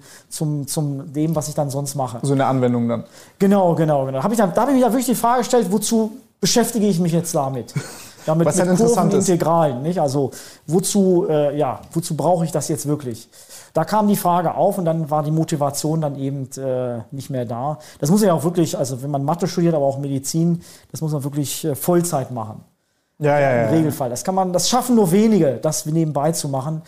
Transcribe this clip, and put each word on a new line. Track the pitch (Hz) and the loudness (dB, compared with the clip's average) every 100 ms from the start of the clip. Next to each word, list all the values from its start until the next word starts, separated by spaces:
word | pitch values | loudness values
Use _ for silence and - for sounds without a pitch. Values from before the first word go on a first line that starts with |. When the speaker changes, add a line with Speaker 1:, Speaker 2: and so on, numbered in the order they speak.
| - - - | -14 -20 -14
Speaker 1:
zum, | - 151 147 135 | -6 -4 -4 -4
zum | - 143 139 139 | -4 -2 -4 -6
dem, | 143 160 156 | -4 -2 -2
was | 143 | -4
ich | |
dann | 147 143 | -4 -4
sonst | 135 139 | -4 -6
mache. | 143 123 117 | -4 -6 -4
Speaker 2:
So | 139 | 0
eine | 139 131 | 2 2
Anwendung | 131 123 120 117 | 2 2 0 0
dann? | 117 - - - - | -2 -6 -18 -16 0
Speaker 1:
Genau, | 196 202 180 156 | 2 4 4 2
genau, | 156 143 135 | 2 2 0
genau. | 131 | -2
Hab | - | -2
ich | 233 | 2
dann, | 190 | 2
da | - | 2
habe | 262 | 2
ich | 262 | 4
mir | 247 | 4
dann | |
wirklich | 254 247 | 2 0
die | |
Frage | 233 233 247 | 0 2 2
gestellt, | 240 247 180 | 2 2 2
wozu | 208 - 226 220 - _ - | 0 0 0 0 -4 _ -4
beschäftige | 180 240 233 233 208 | 0 2 2 2 0
ich | 170 | 2
mich | 175 | 2
jetzt | 165 165 156 | 0 0 -2
damit? | 135 131 110 147 | -2 -4 -6 -8
Speaker 2:
<laughs> | - - - - - | -8 -16 -20 -10 -2
Speaker 1:
Damit | 160 170 | 2 2
Speaker 2:
Was | 185 | 2
Speaker 1:
mit | 180 | 2
Speaker 2:
dann | |
interessant | 185 233 214 175 | 4 4 4 2
ist. | 202 196 | 2 2
Speaker 1:
Kurvenintegralen, | 175 160 165 151 123 | 2 2 2 2 0
nicht? | 151 180 | -4 -2
Also | 147 139 131 - - - - | 0 0 -2 -4 -20 -16 -2
wozu, | 170 170 202 190 175 165 | -2 0 2 4 4 2
äh, | 151 147 147 | 2 0 0
ja, | 139 107 - | -2 -4 -8
wozu | 165 - 147 | -8 -6 -2
brauche | 151 180 | 0 2
ich | 165 | 0
das | 175 - | -2 -4
jetzt | 151 143 | -4 -2
wirklich? | 147 127 110 - - - - - 160 | -4 -4 -10 -16 -20 -20 -20 -6 -4
Da | - | 0
kam | 214 208 | 2 2
die | 202 | 2
Frage | 180 175 165 123 | 2 2 0 0
auf | 180 196 | 0 2
und | 165 | -2
dann | 165 147 | -2 -2
war | 151 | -2
die | 151 | 0
Motivation | 160 160 156 143 143 151 160 | 0 0 0 -2 -2 -2 -2
dann | 147 139 | -2 -4
eben, | 135 139 127 - | -6 -6 -8 -8
äh, | 135 127 123 120 107 | -4 -4 -4 -6 -10
nicht | 139 123 | -12 -8
mehr | 131 117 | -6 -6
da. | 120 143 147 - - | -6 -6 -6 -12 -4
Das | 147 | 2
muss | 202 | 4
man | 208 | 4
ja | |
auch | 160 | 2
wirklich, | 262 180 160 170 | 0 0 0 0
also | 127 127 | -4 -4
wenn | 139 | -4
man | 143 | -4
Mathe | 139 170 175 | -2 -2 -2
studiert, | - 170 160 | 0 2 2
aber | 139 | 0
auch | 131 | -2
Medizin, | 143 135 - 165 170 170 - - _ | -4 -6 -4 0 2 0 -6 -20 _
das | 135 | -8
muss | 156 | -4
man | 151 | -4
wirklich, | 143 147 139 - 160 | -4 -4 -6 -4 -4
äh, | 127 | -4
Vollzeit | - 175 170 147 123 | 2 2 2 -2 -4
machen. | 123 107 104 - _ _ _ _ - | -8 -10 -14 -20 _ _ _ _ -2
Speaker 2:
Ja, | 147 147 | 2 4
ja, | 139 | 4
Speaker 1:
Im | 120 | 2
Speaker 2:
ja, | 113 | 2
ja. | |
Speaker 1:
Regelfall. | 160 156 - 127 | 2 2 -2 -4
Das | 120 | -4
kann | - | -2
man, | 190 185 | -2 0
das | 180 - | 0 0
schaffen | 247 247 233 | 0 4 4
nur | 185 | 4
wenige, | 185 220 208 151 - | 4 4 4 4 2
das | 156 151 156 | -2 -2 -2
nebenbei | 160 160 143 151 | 0 0 0 0
zu | 170 147 | -2 -2
machen. | 135 139 160 | -4 -4 -6